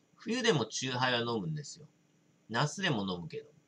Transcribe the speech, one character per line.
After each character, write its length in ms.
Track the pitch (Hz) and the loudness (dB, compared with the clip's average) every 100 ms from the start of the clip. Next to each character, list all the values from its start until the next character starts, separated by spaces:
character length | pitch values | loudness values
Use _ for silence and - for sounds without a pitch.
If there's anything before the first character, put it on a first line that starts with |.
| _ - | _ -10
冬 260 | - 240 | -2 2
で 100 | 233 | 4
も 140 | 160 110 | 4 2
チ 220 | - 131 | -2 -2
ュ 40 | |
ー 60 | 123 | 0
ハ 120 | 127 | 2
イ 40 | |
は 60 | 120 | 2
飲 200 | 117 117 | 2 0
む 60 | 85 | -2
ん 80 | |
で 100 | 76 | -4
す 160 | 71 - | -8 -14
よ。 60 | - _ _ _ _ _ - | -20 _ _ _ _ _ -4
夏 320 | 113 151 - | 0 0 0
で 80 | 190 | 0
も 200 | 117 95 | 2 0
飲 100 | 87 | -2
む 80 | 82 | -6
け 100 | 69 | -10
ど。 80 | - - | -12 -18